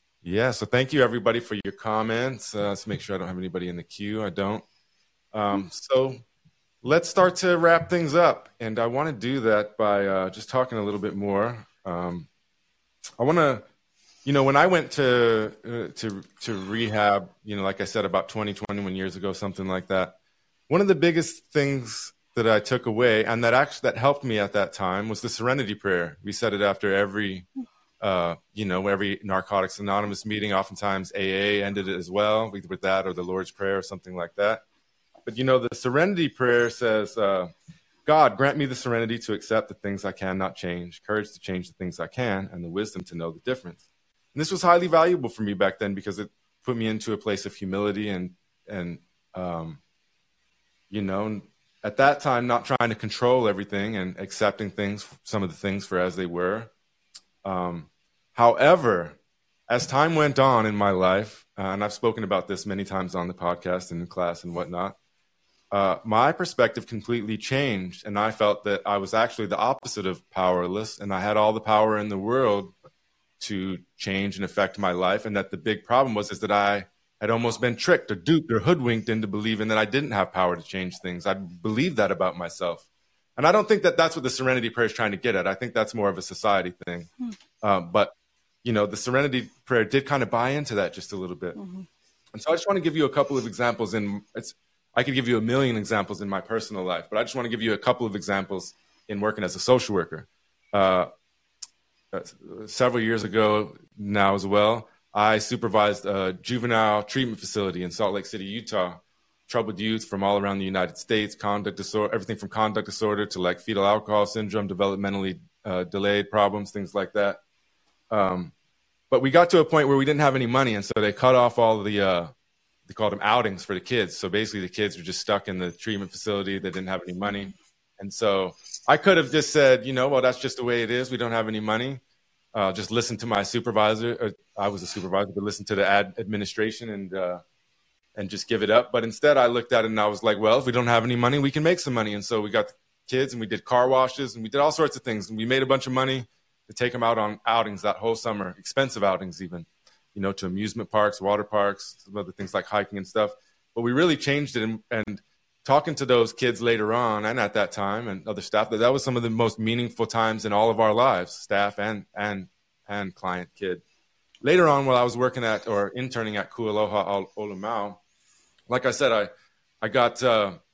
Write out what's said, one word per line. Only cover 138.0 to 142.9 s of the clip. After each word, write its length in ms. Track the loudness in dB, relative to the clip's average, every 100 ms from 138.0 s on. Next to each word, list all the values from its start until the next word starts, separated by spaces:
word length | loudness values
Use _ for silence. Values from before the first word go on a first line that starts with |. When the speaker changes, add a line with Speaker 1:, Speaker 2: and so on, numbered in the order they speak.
| _
Speaker 1:
and 160 | -12 -10
just 200 | -8 -2
give 120 | 0
it 80 | 6
up. 220 | 6 6
But 140 | 0 -2
instead 320 | 2 4 6
I 80 | 4
looked 260 | 2 2
at 140 | 2 2
it 20 |
and 100 | 2
I 100 | 2
was 140 | 2
like, 160 | 0 4
"Well, 220 | 6 4
if 60 | 4
we 80 |
don't 140 | 0 4
have 180 | 4 4
any 100 | 2
money, 240 | 2 2
we 100 | 0
can 140 | 2
make 160 | 2 2
some 140 | 0
money." 200 | -2 -2
And 120 | -4 -2
so 160 | -2
we 80 | 0
got 180 | 0 0
the 60 | -6 _